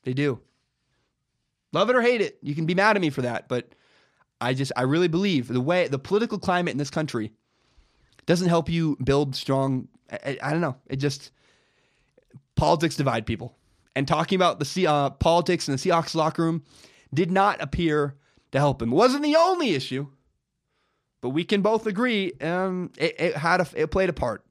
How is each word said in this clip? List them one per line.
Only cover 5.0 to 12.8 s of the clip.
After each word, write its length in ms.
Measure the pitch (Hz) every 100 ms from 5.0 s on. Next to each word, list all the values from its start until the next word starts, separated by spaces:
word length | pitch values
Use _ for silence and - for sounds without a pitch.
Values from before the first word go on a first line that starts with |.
| 180
believe 400 | 160 202 156 117
the 140 | 123
way, 260 | 127 180 143
the 120 | 135
political 400 | - 202 233 208
climate 320 | - 180 175
in 80 | 123
this 100 | 143
country 420 | - 156 120 107 _ _ _ _ _ _ _ _ _ -
doesn't 240 | 170 180
help 200 | 170 160
you 280 | 165 160 143
build 320 | 127 139 147 127
strong, 520 | - 135 135 131 - _ _
I, 40 | -
I, 220 | - 135
I 80 | 135
don't 100 | 156
know. 160 | 165 123 _
It 80 | 135
just, 360 | 143 139 - _ _ _ _ _ _ _ _ _ _ - _ -
politics 400 | 156 165